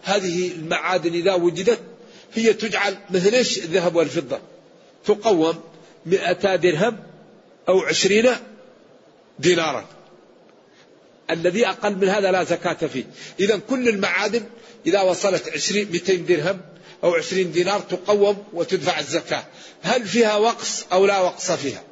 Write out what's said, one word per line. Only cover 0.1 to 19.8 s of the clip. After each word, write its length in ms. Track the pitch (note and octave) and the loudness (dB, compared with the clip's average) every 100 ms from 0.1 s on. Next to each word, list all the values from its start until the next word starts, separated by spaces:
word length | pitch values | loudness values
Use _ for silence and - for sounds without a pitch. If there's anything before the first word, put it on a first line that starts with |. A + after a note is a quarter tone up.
| G3+ F#3 E3+ F3+ | -2 -2 -4 -4
المعادن 600 | F3+ D#3+ E3+ D#3+ F#3 E3+ | -6 -6 -4 -2 -2 -2
إذا 200 | E3+ E3+ | 0 0
وجدت 460 | F#3 F3 D#3+ F#3+ A#3 - - - - - | 2 0 0 0 0 -4 -20 -20 -20 -10
هي 200 | - A3+ | 0 0
تجعل 440 | G3 A3 F#3+ G3+ F#3+ - | 2 -2 -2 -2 -4 -4
مثل 240 | F#3 F#3 | 0 2
إيش؟ 240 | B3 A#3+ - | 2 0 -4
الذهب 380 | E3 F3+ F3 E3 | -2 0 2 2
والفضة، 440 | D3 B2+ B2+ B2+ - - _ - - _ - | 0 -2 -6 -10 -10 -20 _ -20 -20 _ -2
تقوم 560 | G#3 A3+ F3+ D#3+ E3 - - - - E3 | 0 2 4 2 0 -10 -20 -20 -18 -2
مائتا 500 | F#3+ E3+ F3 G3+ F#3 | 0 0 0 0 2
درهم 440 | F3 D#3 A3 A3+ - - - - _ _ - | 2 2 0 -2 -18 -20 -20 -20 _ _ 2
أو 100 | F#3 | 2
عشرين 500 | D3 D#3 F#3+ G#3 A#3+ A3+ - - - - - - _ _ _ - | 2 0 2 4 4 0 -8 -20 -20 -20 -20 -20 _ _ _ -2
دينارا، 460 | D#3 E3+ D#3+ B2+ F#2 - - - _ _ _ _ _ _ _ _ _ _ - | 2 2 0 -4 -10 -20 -20 -20 _ _ _ _ _ _ _ _ _ _ -6
الذي 380 | E3 E3+ F#3 G#3 | -2 0 2 0
أقل 280 | F#3+ G#3 F#3+ | 0 -4 0
من 120 | F#3+ | 0
هذا 240 | G#3 F#3+ | 2 2
لا 120 | F#3 | 0
زكاة 300 | E3 E3+ F3 | 0 -2 -2
فيه. 300 | D#3 D3+ C3 A2+ - - - | -4 -4 -6 -10 -14 -18 -2
إذن 220 | G3 G#3 - | 0 0 -2
كل 200 | C4 A#3+ | 0 0
المعادن 540 | G3+ F#3+ F3+ G#3 A#3 G#3 - - - D#3+ | 0 -2 -2 -2 -4 -6 -20 -20 -6 0
إذا 160 | G3 | 2
وصلت 480 | F#3+ F3 G3+ F3+ D#3 | 2 2 0 0 -4
عشرين، 420 | D#3 - G3+ G#3 | -6 -2 -2 -2
مائتين 340 | E3+ - F#3 D#3+ | -4 0 -2 2
درهم 360 | E3+ D#3+ F#3+ - - - - | 0 0 -4 -10 -20 -20 -2
أو 100 | F3 | 0
عشرين 380 | E3+ D#3 F#3 F3+ | 0 -2 -2 0
دينار 280 | E3 F3 G3+ | 0 0 -2
تقوم 640 | F#3+ F3+ - G#3 G3+ G3+ - | -4 -6 0 4 4 2 -6
وتدفع 460 | E3+ D#3+ F#3+ D3 D#3 | -6 -2 0 0 -2
الزكاة. 440 | C#3 D#3 - D3 - - - - | -2 -4 -4 -8 -8 -20 -20 -8